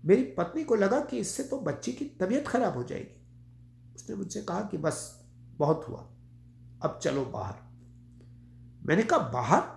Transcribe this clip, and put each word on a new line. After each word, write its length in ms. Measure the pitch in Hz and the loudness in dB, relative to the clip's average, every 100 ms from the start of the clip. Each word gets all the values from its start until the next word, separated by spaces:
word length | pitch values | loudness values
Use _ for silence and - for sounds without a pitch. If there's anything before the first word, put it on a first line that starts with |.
मेरी 200 | 151 208 262 - | 6 6 6 0
पत्नी 260 | 175 320 | -2 -2
को 120 | 302 226 | 2 4
लगा 240 | 196 262 | 4 4
कि 180 | 294 247 | 0 -4
इससे 260 | 208 - | -4 -4
तो 160 | 277 269 | -4 -4
बच्ची 340 | 175 - - | -4 -4 -4
की 120 | 247 - - | -6 -8 -2
तबीयत 280 | 185 254 285 | 0 0 2
खराब 300 | 247 220 131 | 2 2 0
हो 60 | |
जाएगी। 1120 | 123 - - - - - - - - - - - | -4 -6 -10 -16 -20 -20 -20 -20 -20 -20 -20 -20
उसने 200 | - 208 | -10 -8
मुझसे 260 | 190 208 | -6 -8
कहा 200 | 208 175 | -6 -6
कि 160 | 208 170 | -4 -2
बस 240 | 156 - - - - - - - | -2 -2 -8 -16 -20 -20 -20 0
बहुत 280 | 147 156 - | 2 2 0
हुआ, 100 | - - - - - - - - - | -12 -14 -20 -20 -20 -20 -20 -20 -4
अब 180 | 156 - | -4 -2
चलो 220 | - 139 127 | -2 -2 -2
बाहर। 300 | 110 98 - - - - - - - - - - - - - | -6 -8 -10 -16 -20 -20 -20 -20 -20 -20 -20 -20 -20 -20 -10
मैंने 200 | - 170 | 2 2
कहा, 160 | 220 330 139 | 4 2 2
"बाहर? 320 | 120 117 208 - | -2 2 2 2